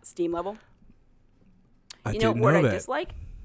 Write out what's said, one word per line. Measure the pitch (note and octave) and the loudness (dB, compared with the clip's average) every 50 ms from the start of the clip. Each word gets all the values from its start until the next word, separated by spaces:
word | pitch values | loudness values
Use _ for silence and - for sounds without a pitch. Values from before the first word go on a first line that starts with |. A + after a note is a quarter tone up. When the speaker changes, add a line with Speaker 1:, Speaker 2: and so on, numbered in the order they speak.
| - | -12
Speaker 1:
steam | - - - E3+ E3+ E3+ | -10 -6 -4 -2 -2 -2
level. | E3+ E3+ F#3+ G#3+ A3 - _ _ _ - - - _ _ _ _ _ _ _ _ _ _ _ _ _ _ _ _ _ _ - - _ - | -2 -4 -6 -8 -10 -14 _ _ _ -20 -20 -20 _ _ _ _ _ _ _ _ _ _ _ _ _ _ _ _ _ _ -20 -18 _ -6
Speaker 2:
I | A2 | -4
Speaker 1:
You | G#2+ - | -2 2
know | - A2+ A2+ | 2 2 2
Speaker 2:
didn't | A#2+ - | 4 4
Speaker 1:
what | - D#3+ | 6 6
Speaker 2:
know | F3 | 6
Speaker 1:
I | - | 4
Speaker 2:
that. | A#2 | 4
Speaker 1:
dislike? | G2 - - - - - F#4 - - - - - - - | 2 0 -4 -4 -4 -4 -4 -6 -10 -14 -16 -16 -16 -18